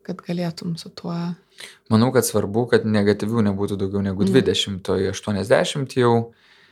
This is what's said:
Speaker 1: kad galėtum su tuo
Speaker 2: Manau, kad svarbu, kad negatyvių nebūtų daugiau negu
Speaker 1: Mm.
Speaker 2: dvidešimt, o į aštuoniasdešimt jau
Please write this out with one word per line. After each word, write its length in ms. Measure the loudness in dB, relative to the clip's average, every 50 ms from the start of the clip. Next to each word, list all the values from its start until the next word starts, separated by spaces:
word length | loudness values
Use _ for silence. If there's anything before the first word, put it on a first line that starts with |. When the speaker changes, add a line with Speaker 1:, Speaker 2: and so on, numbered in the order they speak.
| -12
Speaker 1:
kad 180 | -12 -12 -10 -8
galėtum 500 | -6 -6 -4 -4 -6 -6 -6 -8 -8 -8
su 120 | -8 -10 -16
tuo 240 | -16 -12 -10 -8 -6 -6 -6 -6 -8 -10 _ _ _ -20 -20 -20 -20 _ _ 2
Speaker 2:
Manau, 200 | 2 4 4 4
kad 140 | 4 2 2
svarbu, 380 | 2 0 -2 -2 0 -2 -2 2
kad 180 | 2 2 2 4
negatyvių 580 | 2 2 2 4 2 2 2 0 -2 0 0 2
nebūtų 300 | 0 0 -2 -2 -4 -2
daugiau 240 | -4 -4 -2 -2 -2
negu 220 | -2 -2 0 0 2
Speaker 1:
Mm. 80 | 4
Speaker 2:
dvidešimt, 580 | 4 4 4 2 0 0 -2 -4 -6 -6 -4 -2
o 60 | -2
į 140 | 0 -2 -2
aštuoniasdešimt 800 | -4 -6 -6 -4 -4 -2 0 2 2 2 2 0 -2 -4 -6 -4 0
jau 360 | 2 4 4 4 2 0 -2 -10 _ _ _ _ _ _ _